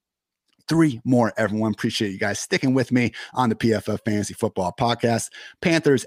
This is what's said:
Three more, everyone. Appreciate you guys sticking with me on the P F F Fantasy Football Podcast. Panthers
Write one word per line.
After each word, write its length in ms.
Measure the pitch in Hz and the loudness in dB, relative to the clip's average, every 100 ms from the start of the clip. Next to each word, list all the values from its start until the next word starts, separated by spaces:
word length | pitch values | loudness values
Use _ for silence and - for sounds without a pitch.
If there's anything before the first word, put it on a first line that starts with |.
| _ _ _ _ _ _ - | _ _ _ _ _ _ -2
Three 340 | 165 160 117 | 2 2 2
more, 300 | 127 123 110 - | 0 2 2 0
everyone. 360 | 107 107 110 | 0 0 -2
Appreciate 400 | 104 113 - 104 | -2 -2 -2 -4
you 80 | 95 | -2
guys 200 | 104 - | -4 -4
sticking 360 | - 185 135 131 | -4 -2 2 0
with 160 | 120 | 2
me 200 | 123 117 - - | 2 0 -4 -8
on 160 | - 120 | -2 0
the 60 | 110 | 2
P 180 | 117 | 2
F 160 | 107 - | 0 -2
F 120 | 104 113 | -4 -2
Fantasy 300 | 104 101 - | -2 -2 -4
Football 360 | - - 90 - | -4 -2 -4 -2
Podcast. 520 | 117 117 117 113 - - - - | -2 0 0 0 -4 -14 -20 -4
Panthers 440 | 180 165 151 131 | 0 2 4 2